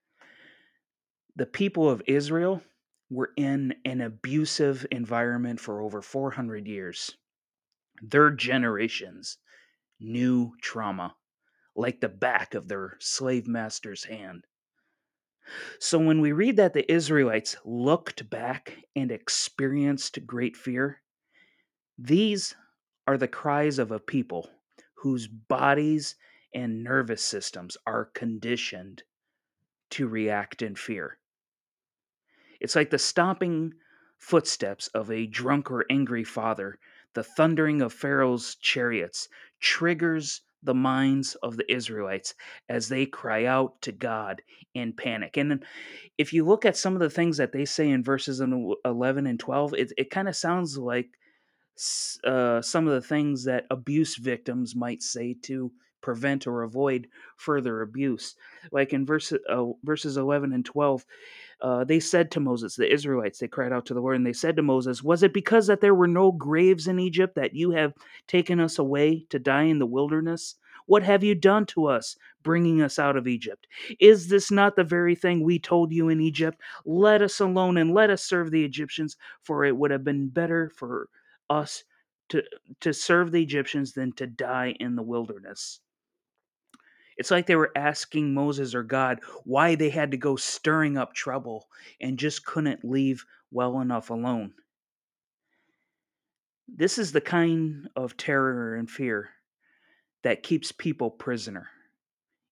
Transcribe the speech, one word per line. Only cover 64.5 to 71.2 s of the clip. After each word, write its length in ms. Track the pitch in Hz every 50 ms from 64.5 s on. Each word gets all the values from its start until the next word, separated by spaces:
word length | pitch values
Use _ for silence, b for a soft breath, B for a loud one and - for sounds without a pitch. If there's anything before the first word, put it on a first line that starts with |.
| 160
to 60 | 156
Moses, 400 | 151 139 131 131 123 131 123 123
"Was 220 | 135 151 175 165 196
it 100 | 185 -
because 320 | 202 - - 220 226 208
that 140 | 202 202 196
there 140 | 208 202 196
were 120 | 180 180
no 240 | 175 170 180 190 190
graves 560 | 180 156 135 147 156 165 180 185 190 165 156
in 140 | 185 185 180
Egypt 340 | 180 185 156 175 185 180 -
that 180 | 156 131 -
you 200 | - 151 170 180
have 220 | 170 156 151 143 - B B B B B B -
taken 320 | - 180 180 - 175 170
us 180 | 165 160 - -
away 480 | 143 135 143 143 147 156 165 160 - -
to 100 | - 135
die 240 | 123 139 135 143 156
in 160 | 160 160 147
the 60 | 131
wilderness? 680 | 117 123 135 143 147 156 156 160 165 165 165 - - - B B B B B B
What 160 | - 202 208
have 220 | 185 202 202 190